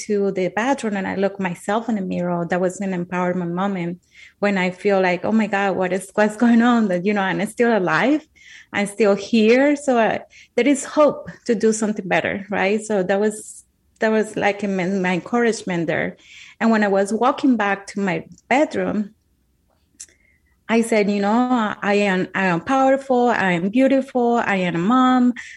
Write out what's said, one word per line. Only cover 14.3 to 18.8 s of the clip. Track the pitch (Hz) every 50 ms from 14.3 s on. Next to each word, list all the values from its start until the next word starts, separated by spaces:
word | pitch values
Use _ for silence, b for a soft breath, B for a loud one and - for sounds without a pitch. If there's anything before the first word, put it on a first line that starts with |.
| -
like | - 190 202 202 202 220
my, | 202 190 190 175
my | 180 196 196 180 180 185
encouragement | 170 175 - - 240 240 226 214 - - 202 180 170 165
there. | - - - - 180 190 B B B B B B B B B
And | 214 226
when | 226 214 214
I | 202
was | 190 196 196 196 220
walking | 214 233 262 277 - - 277 247
back | 220 208 202 196 196 - -
to | - 202
my | 196 190 170 165 - - 175 - _ _
bedroom, | 233 277 311 302 - 202